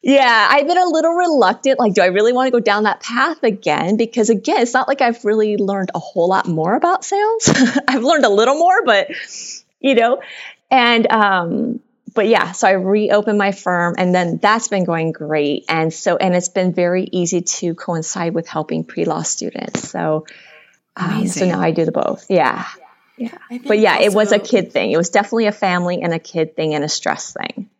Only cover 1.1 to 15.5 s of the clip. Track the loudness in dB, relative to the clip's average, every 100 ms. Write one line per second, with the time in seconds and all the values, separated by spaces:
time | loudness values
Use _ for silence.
1.1 | 2 2 4 2 2 0 2 2 4 2
2.1 | 2 2 2 0 0 2 2 0 -2 -6
3.1 | -2 -2 0 -2 -2 -2 -2 0 0 0
4.1 | 0 0 0 0 0 0 0 -2 0 0
5.1 | 0 -2 0 0 0 -2 -2 -4 -6 -6
6.1 | -2 2 2 0 -2 0 0 0 -2 -2
7.1 | -2 0 0 0 2 2 2 -2 0 2
8.1 | 2 4 4 2 4 4 4 4 2 2
9.1 | -8 -14 -16 -16 -18 _ _ 2 4 2
10.1 | 0 -6 -18 -18 -20 _ 2 4 2 2
11.1 | 2 2 0 -2 -4 -4 -8 _ _ -6
12.1 | -2 2 2 0 0 2 2 2 0 2
13.1 | 0 2 0 0 -2 -2 0 0 0 0
14.1 | 2 0 0 2 0 -2 -2 -2 -2 -2
15.1 | -6 -4 -2 0